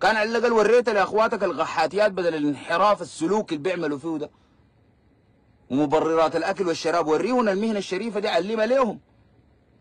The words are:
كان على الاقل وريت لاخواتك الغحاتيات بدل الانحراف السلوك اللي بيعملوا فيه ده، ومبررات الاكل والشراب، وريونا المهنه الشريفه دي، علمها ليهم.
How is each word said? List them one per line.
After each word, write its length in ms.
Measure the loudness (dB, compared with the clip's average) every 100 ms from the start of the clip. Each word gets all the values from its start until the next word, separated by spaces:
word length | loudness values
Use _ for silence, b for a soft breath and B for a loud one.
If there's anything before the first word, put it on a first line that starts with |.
كان 140 | 0 2
على 220 | 0 0
الاقل 160 | 2
وريت 360 | 4 4 4 4
لاخواتك 540 | 2 2 2 2 2
الغحاتيات 680 | -2 -2 -2 0 -2 2 0
بدل 240 | 0 -2 0
الانحراف 680 | -2 -2 -2 2 4 2
السلوك 500 | -2 -4 -2 0 -2
اللي 120 | -4
بيعملوا 340 | -2 -2 -4 -4
فيه 200 | -6 -6
ده، 120 | -8 _ b b _ _ _ _ _ _ _ _ _ _ -6
ومبررات 680 | -2 2 2 2 2 2 0
الاكل 320 | -4 -2 -2
والشراب، 400 | -2 -2 0 2
وريونا 440 | 0 2 0 2
المهنه 260 | 0 -2 -4
الشريفه 420 | -4 -6 -6 -4
دي، 80 | -2
علمها 380 | -2 -2 -2 2
ليهم. 340 | 2 0 -2 _ _ _ _ _ _ _ _